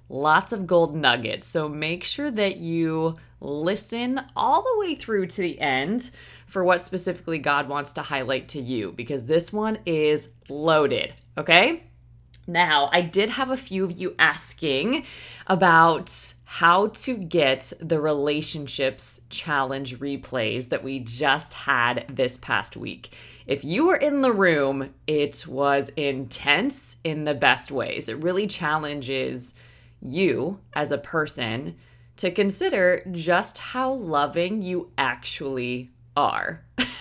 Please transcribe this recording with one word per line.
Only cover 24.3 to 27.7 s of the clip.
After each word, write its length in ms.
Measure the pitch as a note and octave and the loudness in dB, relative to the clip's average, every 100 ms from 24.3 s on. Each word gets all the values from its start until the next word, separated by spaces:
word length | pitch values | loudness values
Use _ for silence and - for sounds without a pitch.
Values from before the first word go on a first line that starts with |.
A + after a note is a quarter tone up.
room, 600 | G#3 F#3+ D#3 C3+ C#3 C#3 - - | 4 4 4 2 0 -6 -8 -2
it 400 | D3+ D3 - E3 | 0 0 -2 -8
was 420 | C3 C#3+ C#3+ C#3 | -2 2 2 0
intense 1080 | - C#3+ C3 B2 - C#3+ D3 C4 - - - | -2 -2 -2 -6 -4 0 2 2 -2 -6 -6
in 200 | D#3+ D#3 | -6 -4
the 100 | D3+ | -2
best 360 | D3 C#3+ B2+ - | 2 2 2 0